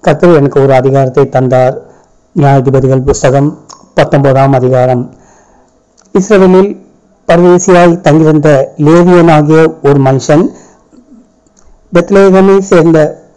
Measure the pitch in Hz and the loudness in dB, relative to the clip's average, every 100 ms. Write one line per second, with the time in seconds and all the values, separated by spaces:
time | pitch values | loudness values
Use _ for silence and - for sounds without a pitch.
0 | - 147 180 165 139 131 135 131 131 135 | -4 -2 2 2 0 0 0 0 0 -2
1 | 131 127 131 127 131 127 127 139 - _ | -2 -2 -2 -2 -2 0 -2 -4 -14 _
2 | _ _ _ - 139 139 131 135 127 131 | _ _ _ -4 0 0 0 -2 -2 -2
3 | 131 139 143 135 143 - _ - _ - | -2 -4 -2 -2 -4 -6 _ -20 _ -6
4 | 147 147 139 131 135 135 127 127 127 127 | -2 -2 0 0 0 0 0 0 -2 -2
5 | 123 - _ _ _ _ _ _ _ _ | -6 -16 _ _ _ _ _ _ _ _
6 | _ 208 185 208 185 185 196 208 _ _ | _ -4 0 0 2 2 0 -4 _ _
7 | _ _ - 170 180 180 - 180 175 170 | _ _ -4 0 2 0 2 2 2 0
8 | - 151 156 156 151 139 139 - 151 170 | 0 0 0 0 0 0 -2 -4 0 2
9 | 175 175 170 156 147 156 160 160 139 143 | 2 2 2 2 2 0 0 -2 -2 0
10 | 135 135 - 151 180 - - _ _ - | 0 -2 -2 -2 -2 -6 -20 _ _ -20
11 | _ 240 _ _ _ _ _ _ _ 175 | _ -20 _ _ _ _ _ _ _ -4
12 | 170 196 196 185 190 196 196 185 160 160 | 0 0 2 2 2 0 0 0 2 0
13 | 151 - _ | -2 -6 _